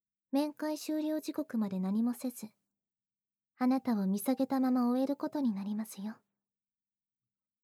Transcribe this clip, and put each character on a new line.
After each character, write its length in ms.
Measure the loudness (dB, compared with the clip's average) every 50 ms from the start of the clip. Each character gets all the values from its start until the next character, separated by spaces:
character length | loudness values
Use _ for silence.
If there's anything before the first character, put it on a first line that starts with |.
| _ _ _ _ _ _
面 220 | 0 0 0 0 -2
会 240 | -4 -4 -4 -4 -4
終 240 | -4 -2 -2 0
了 180 | 0 0 -2 -2
時 140 | -4 -4 -4
刻 240 | -4 -4 -4 -2 -2
ま 120 | -2 -2
で 100 | -2 -2
何 240 | -2 0 2 2 2
も 100 | 0 0
せ 160 | -2 -6 -8
ず、 200 | -8 -8 -12 -16 _ _ _ _ _ _ _ _ _ _ _ _ _ _ _ _ _ _ _ _ _ 0
あ 100 | 2 4
な 140 | 4 4
た 120 | 2 2 2
を 120 | 2 2
見 140 | 2 2 2
下 160 | 2 0 0
げ 120 | 2 0 0
た 120 | 2 2
ま 100 | 2 4
ま 200 | 4 4 4 4
終 120 | 4 2
え 60 | 2 0
る 80 | 0
こ 140 | -2 -4 -4
と 100 | -2 0
に 120 | 0 2 0
な 100 | 0 -2
り 120 | -4 -4
ま 100 | -4 -6
す 160 | -6 -8 -10
よ。 160 | -8 -8 -10 -12 _ _ _ _ _ _ _ _ _ _ _ _ _ _ _ _ _ _ _ _ _ _ _ _ _ _ _ _